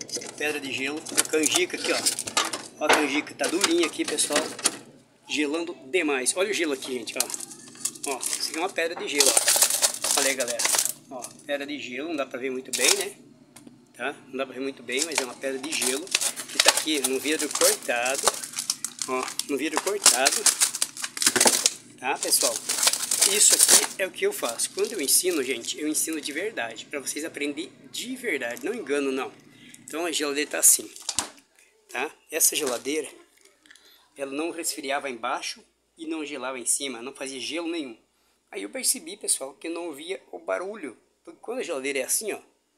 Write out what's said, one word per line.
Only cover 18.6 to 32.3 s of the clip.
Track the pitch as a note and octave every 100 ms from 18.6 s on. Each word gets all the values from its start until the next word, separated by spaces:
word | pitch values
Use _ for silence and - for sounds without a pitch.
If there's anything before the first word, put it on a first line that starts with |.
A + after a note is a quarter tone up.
| - - - - -
Ó, | B2+ - - -
no | C#3
vidro | D#3 D#3
cortado. | F#3+ G3+ - B2 C#3 - G3 - - - - - - - - - - - - - - -
Tá, | B2+ E3
pessoal? | - - C3 A2+ - - - - - - -
Isso | G#3 -
aqui | - - - - -
é | F#3
o |
que | - F#3+
eu |
faço. | - C3 A#2 -
Quando | - G#3+
eu | G3+
ensino, | C3+ - F3+ E3+
gente, | B2+ A#2 A#2 -
eu | D3+
ensino | D3+ - D#3
de | C#3+
verdade. | C#3+ G#3 F3+ A#2 A2 -
Pra | D3
vocês | C3 D3+
aprenderem | D#3+ D3 C#3+ C#3+ F3+ - -
de | - A3+ B3+
verdade. | A#3+ C#3+ A#2+ A#2+
Não | D3
engano, | A#3+ D3+ C#3+ C#3
não. | C3 A#2 - - - - -
Então | - D3+
a | F3
geladeira | D3 D3 C#3+ C#3+
tá | E3
assim. | - - G#2+ - - - - - - _ _ _ -
Tá? | B2 D3 - -